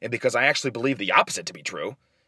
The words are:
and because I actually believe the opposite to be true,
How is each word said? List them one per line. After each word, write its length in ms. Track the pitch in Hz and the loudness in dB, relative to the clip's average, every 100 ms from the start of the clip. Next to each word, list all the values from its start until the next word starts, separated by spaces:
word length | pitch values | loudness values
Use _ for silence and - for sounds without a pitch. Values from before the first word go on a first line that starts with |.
and 80 | 117 | -6
because 240 | 120 127 | 0 2
I 100 | 120 | 2
actually 280 | 135 147 139 | 2 2 -2
believe 260 | 113 127 131 | 0 0 0
the 140 | 95 | 2
opposite 340 | 104 - - - | 4 4 0 -10
to 80 | |
be 80 | 85 | -12
true, 340 | 73 82 85 127 _ _ | -10 -6 -8 -8 _ _